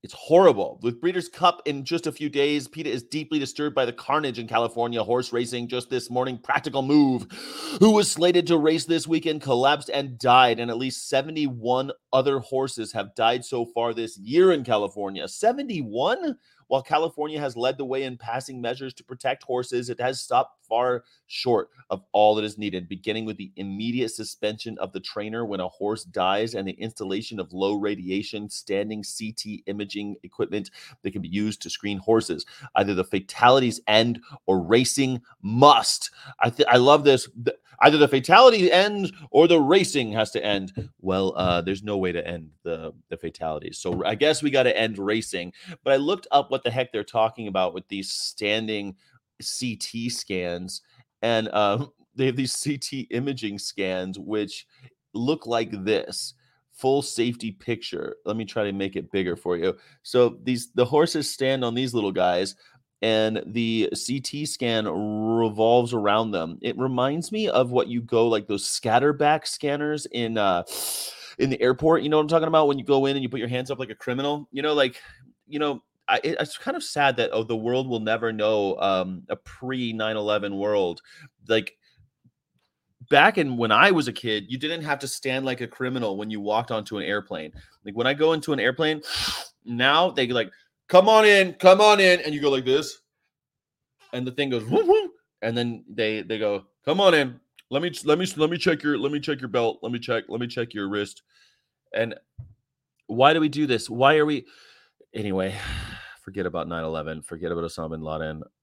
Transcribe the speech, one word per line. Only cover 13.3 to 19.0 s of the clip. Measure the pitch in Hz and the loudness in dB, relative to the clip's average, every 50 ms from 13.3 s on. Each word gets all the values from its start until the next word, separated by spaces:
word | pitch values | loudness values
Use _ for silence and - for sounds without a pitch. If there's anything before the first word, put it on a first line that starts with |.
| 123 127 123 | 2 0 -4
so | - 135 120 120 | -6 -4 -4 -4
far | 117 - 117 117 120 113 | -4 -2 -2 -2 -2 -2
this | 113 113 113 - 95 | -4 -6 -8 -10 -14
year | 98 110 135 170 185 185 | -10 0 4 6 6 6
in | 175 147 127 | 4 2 2
California. | 123 113 104 104 98 95 104 101 95 98 156 175 185 | 0 0 0 0 -2 -6 -8 -8 -8 -6 -8 -10 -10
Seventy-one? | - - - 220 254 285 277 247 214 160 131 107 104 120 139 185 247 381 359 302 254 _ _ _ _ _ _ _ | -8 0 0 0 0 0 -6 -6 -6 -6 -6 -6 -4 -2 0 0 0 -2 -4 -8 -8 _ _ _ _ _ _ _
While | 127 135 | -2 -2
California | 131 - 156 147 160 - - - 151 156 156 151 | -2 0 -2 0 0 -2 -4 -6 -8 -6 -6 -6
has | 147 139 113 | -6 -6 -4
led | 117 120 131 131 | -2 -2 -2 -2
the | 131 139 | -4 -6
way | 127 131 135 139 | -4 -4 -4 -4
in | 131 127 | -6 -10
passing | 120 - 113 117 131 131 - 131 127 | -12 -10 -8 -8 -8 -8 -10 -12 -8
measures | 120 117 127 127 135 131 127 | -6 -6 -6 -6 -10 -14 -14
to | - | -16